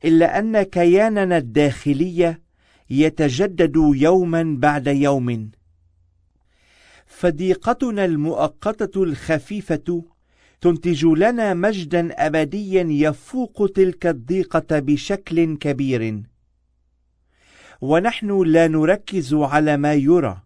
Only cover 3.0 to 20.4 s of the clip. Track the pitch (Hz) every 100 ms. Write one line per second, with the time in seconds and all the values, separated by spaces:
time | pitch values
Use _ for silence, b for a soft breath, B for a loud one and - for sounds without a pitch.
3 | 156 156 151 127 202 175 165 143 156 139
4 | 156 185 175 165 165 143 143 147 131 139
5 | 143 139 123 117 110 - _ _ _ _
6 | _ _ _ _ _ b b b b b
7 | b - 180 151 185 190 - 233 254 208
8 | 190 156 151 135 151 - 208 214 202 196
9 | 185 143 - 156 - 208 - 156 - 175
10 | 165 _ _ _ _ _ 175 165 175 160
11 | 160 156 208 240 214 180 196 208 165 175
12 | 170 - 156 156 151 185 202 185 175 147
13 | 151 147 - 254 240 - 202 196 190 170
14 | 170 151 120 190 180 165 - 156 135 147
15 | - 196 - 165 165 151 147 131 139 123
16 | 113 107 107 _ _ _ _ _ _ _
17 | _ _ _ b b b b b 131 160
18 | 208 233 208 196 175 160 165 156 156 -
19 | - 190 131 151 147 147 151 147 147 151
20 | 139 175 139 95